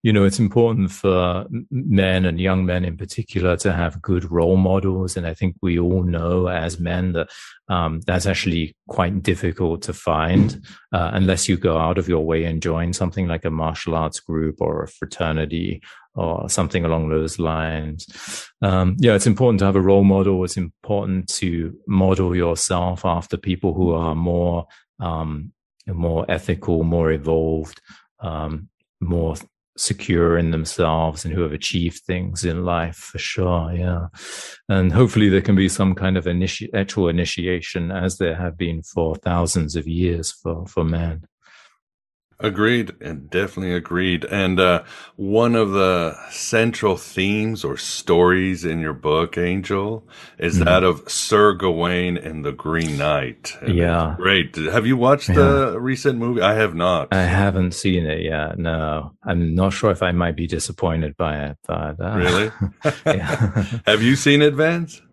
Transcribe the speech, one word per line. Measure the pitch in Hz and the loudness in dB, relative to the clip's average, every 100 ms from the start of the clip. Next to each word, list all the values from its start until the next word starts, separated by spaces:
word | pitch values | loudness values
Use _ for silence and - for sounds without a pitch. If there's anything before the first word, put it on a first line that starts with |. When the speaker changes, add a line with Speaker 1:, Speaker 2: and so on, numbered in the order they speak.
Speaker 1:
you | 117 | 4
know, | 107 98 | 4 4
it's | 98 | 4
important | 107 123 117 110 95 | 2 4 2 2 -2
for | - 98 90 90 90 - | 0 0 2 2 -2 -6
m-, | 117 - | -10 -6
men | 127 135 98 95 92 92 | -6 0 2 4 2 2
and | 82 | 0
young | 92 92 92 | 0 2 0
men | 90 | 0
in | 90 82 | -2 -6
particular | 90 - - 98 90 87 | -10 -10 -6 0 0 2
to | 101 | 0
have | 87 85 82 | 0 -2 -4
good | - 90 82 | -2 -2 0
role | 85 85 95 | 0 4 4
models. | 95 95 95 92 92 92 | 4 2 0 -2 -4 -6
And | 85 | -6
I | 80 | -4
think | 95 87 | -4 -2
we | 95 85 | -2 2
all | 87 92 | 2 2
know | 90 85 85 90 90 | 0 -2 0 0 0
as | 90 82 82 | -2 -4 -4
men | 85 87 92 | -4 -2 -2
that, | 82 78 - - - - | -2 -4 -10 -20 -20 -4
um, | 92 82 82 - | -2 -2 -4 -2
that's | 92 92 | 0 0
actually | 90 92 85 78 _ - | -2 -2 -2 -4 _ -10
quite | - 90 98 | -2 -2 0
difficult | 90 87 90 82 87 85 | 0 0 -2 -2 -2 -2
to | - | -6
find, | - - 78 80 92 104 - - - _ | -6 -2 0 2 4 2 0 -14 -20 _
uh, | 92 85 | -2 -2
unless | 107 95 90 - | 2 2 2 0
you | 87 | 2
go | 92 80 | 2 2
out | 80 90 | 2 0
of | 85 | 0
your | 82 80 | 0 2
way | 80 82 | 0 0
and | 80 | -2
join | 85 80 87 | -2 -2 -2
something | 87 92 98 90 | -2 -4 -2 -2
like | 82 82 | -2 -4
a | |
martial | 80 80 78 - 82 | -2 -4 -4 -4 -2
arts | 80 - | -2 -6
group | - 80 80 78 | -6 -2 -2 -2
or | 80 78 | -4 -2
a | 76 | -6
fraternity | - - - 82 78 78 82 90 - - - _ - | -10 -14 -4 -2 -2 -2 -4 -6 -8 -14 -20 _ -6
or | 82 85 - | -4 -4 -4
something | - 87 92 | -2 -2 -2
along | 82 80 78 | 0 0 0
those | 78 80 - | 0 -2 -4
lines. | 82 80 80 80 78 80 - - - - - _ | -4 -2 -4 -4 -8 -10 -14 -18 -14 -14 -14 _
Um, | 98 92 92 92 | 0 4 2 4
yeah, | 120 | 4
it's | 101 117 | 6 4
important | 101 127 104 | 4 4 4
to | 98 | 4
have | 98 | 4
a | |
role | 92 98 | 6 6
model. | 98 98 95 92 | 6 6 4 2
It's | 92 - | -2 -4
important | 85 _ - 104 101 92 90 - | -8 _ -4 -2 -2 -4 -4 -4
to | 92 85 82 - - | -2 -2 -4 -8 -2
model | 95 95 92 92 90 | 2 4 4 2 2
yourself | 85 85 - 90 90 90 92 | 0 0 -2 0 0 -2 -2
after | 85 - - | -2 -2 -8
people | - 90 95 | -4 -2 -2
who | 85 90 | 2 2
are | 82 82 80 | 2 0 -2
more, | 85 87 87 85 85 - _ _ | 0 0 0 -2 -6 -18 _ _
um, | 90 80 78 76 82 _ _ _ - | -6 -4 -6 -8 -10 _ _ _ -10
more | 85 85 82 - | -4 -2 -2 -2
ethical, | 87 - 87 - 82 | -2 -2 -4 0 0
more | 82 85 80 | 2 2 2
evolved, | 80 73 80 80 80 78 - _ - _ _ | 0 0 0 0 -2 -6 -14 _ -20 _ _
um, | 87 80 78 78 98 _ _ _ | -10 -6 -6 -8 -12 _ _ _
more | 87 85 82 78 - _ _ - | -4 -2 -2 -4 -12 _ _ -8
secure | - - - 85 85 85 | -6 -6 0 2 4 2
in | 82 | 2
themselves | 80 80 - 82 80 80 78 | -2 -4 -2 0 2 0 -2
and | 85 | -6
who | 85 | -2
have | 82 | -2
achieved | 76 - 92 85 - - | -4 -4 -2 -2 -4 -6
things | 90 90 85 | -6 -4 -4
in | 87 82 87 | -4 -2 -2
life, | 85 85 85 | -2 -2 -8
for | - 101 | -14 -12
sure. | - - 92 87 80 | -8 -2 0 0 -2
Yeah. | 87 90 87 85 - - - - - - | -4 -2 -4 -6 -12 -16 -16 -16 -18 -2
And | 98 92 | 2 4
hopefully | 87 123 113 104 | 4 4 6 4
there | 95 | 4
can | - 98 | 4 2
be | 95 | 2
some | - 95 90 | 2 0 0
kind | 95 92 | 0 0
of | 90 | 0
initi-, | 87 92 - - | -2 -2 -4 -6
actual | 101 98 - 87 | -4 -4 0 0
initiation, | 85 85 - 87 87 80 92 85 | 2 -2 -4 -4 -4 -4 -6 -6
as | 95 92 87 | -2 -4 -2
there | 87 80 | -2 -2
have | 90 80 | -6 -4
been | 87 82 | -4 -4
for | - - 82 78 | -6 -4 -2 -2
thousands | - 87 85 90 76 82 | -2 0 0 0 -2 -4
of | 76 | -4
years | 82 90 85 80 | -2 0 0 -6
for, | - 85 82 85 | -8 -8 -8 -6
for | - | -2
men. | 82 82 85 80 80 _ _ - _ _ _ _ _ _ _ _ | 0 -2 -4 -6 -12 _ _ -20 _ _ _ _ _ _ _ _
Speaker 2:
Agreed, | 107 95 107 120 101 - | -4 2 2 2 -2 -8
and | 76 78 73 | -12 -12 -4
definitely | 90 98 - 92 | -2 -2 -4 -4
agreed. | 90 80 87 92 87 | -4 -2 -2 0 0
And, | - 101 95 90 | -2 0 0 4
uh, | 92 87 - - - - | 4 4 0 -20 -20 -10
one | 98 107 117 117 | 0 2 4 2
of | 104 | 2
the | 98 95 90 82 73 - | 4 4 4 0 -6 -16
central | - - 113 113 117 107 90 | -10 -2 2 2 2 0 0
themes | - - 95 104 110 110 - | -4 -2 0 0 -2 -4 -6
or | - | -6
stories | - - - 85 90 92 95 90 | -8 -8 2 4 6 4 2 -2
in | 85 80 | -4 -4
your | 78 | -4
book, | 67 78 78 85 - | -4 0 0 0 -2
Angel, | 87 92 90 98 104 110 - - - _ | -2 -2 -2 -4 -2 -8 -12 -20 -20 _
is | 85 87 | 0 2
Speaker 1:
Mm-hmm. | |
Speaker 2:
that | 85 92 90 | 6 6 6
of | 80 - | 2 -4
Sir | - - 107 104 | -6 2 6 6
Gawain | 90 95 82 87 90 90 87 | 4 0 0 0 0 -2 -4
and | 80 78 71 | -6 -8 -8
the | |
Green | 69 76 82 82 71 | -6 -2 -2 0 0
Knight. | 73 73 65 58 - - | 0 0 -2 -8 -16 -8
And | - | 0
it's | 87 | 2
Speaker 1:
Yeah. | 85 85 80 85 | 2 2 0 0
Speaker 2:
great. | 92 98 76 - | 2 2 2 -4
Have | 78 107 110 | 0 0 2
you | 127 | 2
watched | 123 139 - | 4 2 4
Speaker 1:
Yeah. | 92 | 4
Speaker 2:
the | 139 139 131 113 | 6 4 0 -2
recent | 123 131 139 123 | -4 0 0 0
movie? | 117 117 | -2 2
I | 95 | 2
have | 107 107 82 | 4 0 2
not. | 87 87 67 | 0 0 2
Speaker 1:
I | 95 | 2
haven't | 90 92 98 92 90 | 2 4 2 2 0
seen | 87 98 90 80 | 0 0 0 0
it | 80 | -2
yet, | 80 78 78 82 | -2 -2 -4 -4
no. | 82 80 78 78 76 - | -2 -2 -2 -4 -6 -12
I'm | 104 87 85 | -4 0 0
not | 85 95 | 2 0
sure | 95 110 | 2 0
if | 92 | 2
I | 92 | 0
might | 87 85 80 | 0 0 -2
be | 85 | -4
disappointed | 78 - 85 90 82 76 71 | -4 -6 -4 -2 0 -4 -4
by | 85 76 73 | -4 -4 -6
it, | 73 - | -10 -8
but, | 82 78 80 | -6 -6 -6
uh, | 92 104 | -6 -2
Speaker 2:
Really? | 90 90 107 - 98 - | 0 0 -2 -4 -6 -2
Speaker 1:
<laughs> | 151 - - | -4 -2 -2
yeah. | 95 151 160 107 110 98 117 | -2 -2 -2 0 0 -2 -2
Speaker 2:
<laughs> | - | 2
Have | 107 | 4
you | 117 135 | 4 4
seen | - 143 | 4 6
it, | 147 | 4
Vance? | 139 156 170 165 - _ | 4 0 0 -6 -10 _